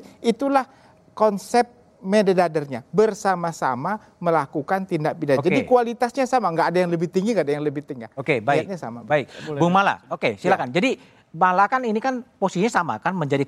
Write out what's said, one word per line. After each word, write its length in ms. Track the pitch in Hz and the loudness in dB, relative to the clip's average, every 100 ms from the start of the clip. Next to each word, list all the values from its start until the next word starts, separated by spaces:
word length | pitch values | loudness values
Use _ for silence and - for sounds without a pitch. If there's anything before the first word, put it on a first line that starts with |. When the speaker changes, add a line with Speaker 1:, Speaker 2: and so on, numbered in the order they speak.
| - - | -4 -6
Speaker 1:
itulah 460 | 233 226 277 269 247 _ _ _ _ - | -2 0 2 0 0 _ _ _ _ 0
konsep 480 | 220 202 - 240 240 _ _ _ | 2 0 0 0 0 _ _ _
metadadernya, 880 | 190 214 196 180 170 156 143 120 - | 0 2 4 4 2 0 -4 -10 -4
bersama-sama 1040 | 175 214 202 202 180 170 160 143 123 160 214 - - | 2 2 2 -2 -2 -2 -4 -4 -2 -4 -6 -10 -6
melakukan 640 | 175 160 139 160 135 190 190 | 0 0 0 -6 -4 -4 -2
tindak 320 | 165 151 165 | -2 -2 -2
pidana. 240 | 151 135 | 0 2
Speaker 2:
Oke. 80 | 147 | 2
Speaker 1:
Jadi 160 | 262 - | 0 4
kualitasnya 640 | 247 240 226 240 277 254 | 2 2 -2 -4 -2 0
sama, 240 | 254 196 | 0 0
nggak 160 | 165 156 | 0 0
ada 80 | 175 175 | 2 0
yang 60 | |
lebih 160 | 170 170 | 0 -2
tinggi, 240 | 190 202 | -2 0
nggak 80 | 208 | 0
ada 120 | 143 147 | 0 -2
yang 80 | 151 | -2
lebih 160 | 143 | -6
tinggi. 240 | - 127 113 | -10 -12 -12
Speaker 2:
Oke, 240 | - - 131 | -8 -2 0
baik. 320 | 110 147 160 | 2 0 0
Speaker 1:
Niatnya 80 | 180 | -8
sama. 240 | 120 117 | -10 -10
Speaker 2:
Baik. 240 | 110 147 120 - | -2 -2 -2 -12
Speaker 1:
Boleh. 160 | 147 143 | -8 0
Speaker 2:
Bung 160 | 170 | 2
Mala, 240 | 185 196 104 - | 4 2 0 -6
oke, 320 | 165 139 101 | -4 -4 -2
silakan. 320 | 180 185 135 | 0 0 0
Speaker 1:
Ya. 80 | 160 | 0
Speaker 2:
Jadi 160 | 254 - - _ _ | 0 -2 -10 _ _
Mala 320 | 160 185 185 202 | 0 2 4 2
kan 160 | 262 | 2
ini 160 | 247 214 | -2 -2
kan 240 | 262 254 - - | -2 -4 -8 -4
posisinya 320 | 185 180 226 | -2 0 0
sama 240 | 190 165 110 | 0 -2 -4
kan, 160 | 165 185 | -4 -2
menjadi 240 | 143 139 | -2 -2